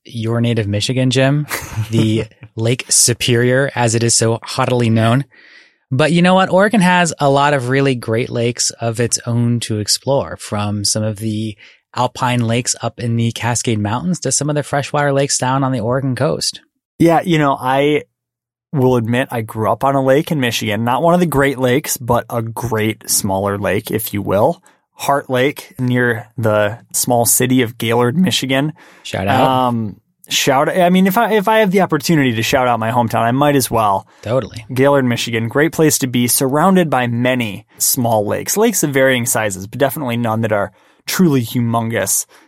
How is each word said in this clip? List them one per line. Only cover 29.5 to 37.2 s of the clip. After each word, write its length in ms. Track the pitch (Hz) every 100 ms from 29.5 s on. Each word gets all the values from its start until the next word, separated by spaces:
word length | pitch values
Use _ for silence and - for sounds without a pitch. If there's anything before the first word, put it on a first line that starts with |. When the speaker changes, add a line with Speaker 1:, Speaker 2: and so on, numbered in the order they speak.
| 127 127 117 107 - _ _ -
Speaker 2:
shout, 400 | - - 131 151
I 200 | 190 175
mean, 180 | 185 190
if 100 | 190
I, 140 | 220
if 160 | 214 196
I 100 | 220
have 140 | 208
the 80 | 196
opportunity 560 | 170 151 - 165 131 110
to 80 |
shout 240 | 110 139 123
out 100 | 117
my 140 | 113
hometown, 300 | 123 117 113
I 100 | 117
might 240 | 131 147 143
as 160 | 120
well. 340 | 117 107 98 - _
Speaker 1:
Totally. 420 | - 127 - - -
Speaker 2:
Gaylord, 320 | 123 135 143
Michigan, 440 | 127 120 - 113 113
great 240 | 135 160
place 260 | - 156 -
to 80 | 135
be, 220 | 123 120
surrounded 600 | - 135 147 185 185 165
by 200 | 131 120
many 580 | 117